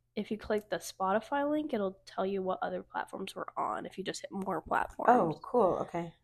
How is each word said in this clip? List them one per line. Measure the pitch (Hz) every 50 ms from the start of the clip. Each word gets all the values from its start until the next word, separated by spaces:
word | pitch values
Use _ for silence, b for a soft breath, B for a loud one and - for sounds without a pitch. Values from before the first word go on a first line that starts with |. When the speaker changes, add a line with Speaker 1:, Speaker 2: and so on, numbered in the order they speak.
| _ _ _
Speaker 1:
if | 220 202 -
you | 226
click | 214 - - 214 214 208 -
the | 180 170
Spotify | - - - - 190 190 196 220 - - 285 285 285 294
link, | 302 302 302 302
it'll | - 214 196 190 190 - _
tell | - - - 190
you | 190 196 196
what | 185 185 185 -
other | - 180 180 185
platforms | 190 - - - - - - - 190 - -
we're | - - - -
on | - - - 107 - -
if | 175 -
you | -
just | 190 - 160 -
hit | - -
more | - 202 190 196 190 156
platforms. | - - - - - - - - - -
Speaker 2:
Oh, | 247 247 185 160 147 -
cool. | - - - 247 208 175 139 -
Okay. | - - - 170 170 170 - _